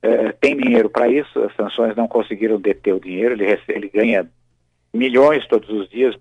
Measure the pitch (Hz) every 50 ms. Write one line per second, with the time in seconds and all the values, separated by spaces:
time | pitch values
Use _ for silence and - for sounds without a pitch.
0 | - 110 95 - - 107 - - - 139 143 - 127 127 120 117 107 101 - 113
1 | 120 123 - 147 143 - - 123 110 101 - - 107 101 - - 117 113 107 113
2 | 117 113 - 117 107 - 110 98 110 110 110 104 92 104 95 - - 104 95 95
3 | - 92 92 92 110 123 123 107 101 98 104 - - - - 101 104 98 - 104
4 | 110 117 113 95 87 - _ _ _ _ _ _ _ _ _ _ _ _ - 113
5 | 127 131 120 127 139 147 156 139 - - 120 107 107 - 107 104 98 92 - 117
6 | 131 127 107 -